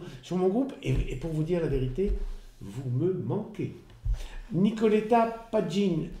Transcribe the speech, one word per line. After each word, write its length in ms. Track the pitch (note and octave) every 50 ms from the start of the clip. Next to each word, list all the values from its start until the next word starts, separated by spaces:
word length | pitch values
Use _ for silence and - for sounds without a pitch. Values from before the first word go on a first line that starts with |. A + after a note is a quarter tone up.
| - - - -
sur 140 | - - E3+
mon 120 | F#3 F#3 F#3+
groupe, 260 | G3 B3 C#4 C4+ - -
et, 120 | - C3+ C3 - - -
et 80 | C3
pour 140 | B2 - E3
vous 140 | D#3 D#3 D#3
dire 160 | E3+ F3+ E3+
la 60 | D#3+ C#3
vérité, 440 | C#3 C3 C3 B2+ B2 F#3 G3 G#3 - - - - - - - - - -
vous 300 | - G2 G2+ C3 B2+ B2+
me 220 | B2 C3 E3 F#3+ F#3
manquez. 640 | - A2 B2 E3 G#3 G#3+ - - - B2+ - - - - - - - - - - - - - - - - -
Nicoletta 960 | G#3 E3 G3+ A3 A3+ A3 A3+ G#3+ G#3 G#3+ G#3+ G#3+ A#3+ A#3 A3+ A3+ - - - -
Pagin. 580 | - G#3+ E3+ D#3 D#3+ G3+ G3+ F#3 E3 D3+ - - - -